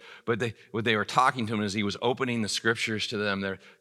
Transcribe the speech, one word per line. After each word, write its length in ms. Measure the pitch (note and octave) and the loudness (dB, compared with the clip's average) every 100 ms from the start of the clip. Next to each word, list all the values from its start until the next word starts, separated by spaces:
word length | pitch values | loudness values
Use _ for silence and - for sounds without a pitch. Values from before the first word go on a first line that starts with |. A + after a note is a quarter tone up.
| - - | -18 -10
but 140 | - A#2 | -2 0
they, 160 | A#2+ - - | -2 -4 -8
when 140 | A2+ | -2
they 120 | A#2 G#2+ | 2 2
were 80 | |
talking 420 | G2+ - B2+ C3 A2 | 2 4 4 2 -2
to 60 | |
him 100 | A2+ | 0
as 120 | G#2 | 0
he 80 | G2 | 0
was 160 | G2+ F#2+ | -2 0
opening 400 | A#2+ B2+ B2+ A#2 | 0 0 0 0
the 80 | G2+ | -2
scriptures 580 | - A2+ A2+ - G#2+ - | 0 0 0 0 -2 -4
to 100 | G#2 | -2
them, 240 | G#2 G2 | -2 0
they, 160 | G2 F#2+ - - | -2 -6 -12 -8